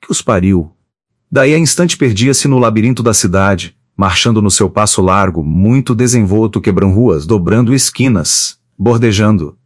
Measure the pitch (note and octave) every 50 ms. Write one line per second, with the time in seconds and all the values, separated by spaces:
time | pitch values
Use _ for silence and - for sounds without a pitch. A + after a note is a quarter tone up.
0 | - - D3 - - - A#2+ F#2+ F2+ F#2+ G2 F2+ E2 D#2+ _ _ _ _ _ _
1 | _ _ _ _ _ _ - C3+ C3 C3+ D3+ D#3+ E3+ C#3 - - F3 E3+ - -
2 | D3 C3 A2 F#2+ A#2 C3+ C#3 - - C#3+ C3+ B2+ B2 A#2 A2 A2 G#2+ A#2+ C3 A2+
3 | A#2 A#2 G#2+ - - G#2 F2 G2 G2 G2 G2 F2 - - _ _ _ _ _ -
4 | G2+ F#2+ F2 - - B2+ A2+ G#2+ G#2+ G#2 - - G#2+ F#2 - - G#2+ G#2 - -
5 | F#2+ F#2 F#2 G2 G2+ F#2+ E2+ D#2+ D2+ D2+ D#2 E2+ F#2+ G#2+ A#2+ C3+ B2+ - B2+ G#2+
6 | B2 B2 B2 B2 G#2+ F#2 F#2+ G#2+ A2 A2 G#2 G#2 E2+ - G2 F2 F#2+ G2 F#2 G2+
7 | B2 B2 F2+ D2+ D2 E2 G2 G#2 F2 E2 G2 A2+ B2 A2+ C3 C3+ - - - -
8 | B2 C3+ A#2+ F#2 D2 - - - - - - _ _ _ _ _ F#2+ A2+ A#2+ A#2
9 | A#2 A#2 G#2 G2 G#2+ G#2+ A2 F#2+ D#2 D2 - _ _